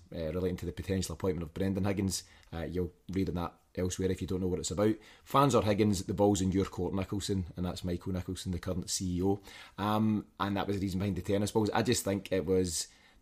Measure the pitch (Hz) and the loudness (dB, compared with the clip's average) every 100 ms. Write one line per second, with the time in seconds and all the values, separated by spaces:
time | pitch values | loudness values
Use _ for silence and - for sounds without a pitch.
0 | - 82 80 87 90 90 85 - - 95 | -12 -6 -4 -2 -2 -2 -6 -8 -2 -2
1 | 90 82 98 87 80 - 95 98 98 95 | -2 -2 -2 -2 -4 -2 -2 0 0 0
2 | 95 - - - - 82 80 87 87 - | 0 -2 -8 -20 -12 -8 -4 -4 -4 -6
3 | - 92 85 85 85 - _ - 90 - | -6 -2 0 -2 -4 -8 _ -4 -2 0
4 | 95 92 95 92 92 87 - 87 107 107 | 0 0 -2 -2 0 -2 -2 2 2 2
5 | - - - 135 143 117 101 101 107 95 | -6 -20 0 4 6 6 4 4 4 2
6 | - 95 101 98 95 92 95 - 87 98 | 0 2 4 4 4 2 0 -2 -2 -2
7 | 92 104 - 98 87 - 90 - 90 87 | -2 -4 -2 -2 -2 -4 -6 -4 -4 -4
8 | - 92 - 87 95 87 - 92 - - | -4 -4 -4 -6 -4 -4 -4 -4 -4 -4
9 | 92 87 95 101 - - - - 101 107 | -2 2 2 2 -2 -20 -16 -6 0 2
10 | 110 104 - - 98 101 - 101 98 92 | 4 2 -2 -4 -2 -2 -2 -2 0 0
11 | 101 90 92 101 104 113 104 110 110 113 | -2 -2 0 0 2 2 2 2 2 0
12 | 101 101 - 95 82 92 92 80 - - | 0 -4 -2 -2 2 2 2 -2 -8 -12
13 | - _ | -20 _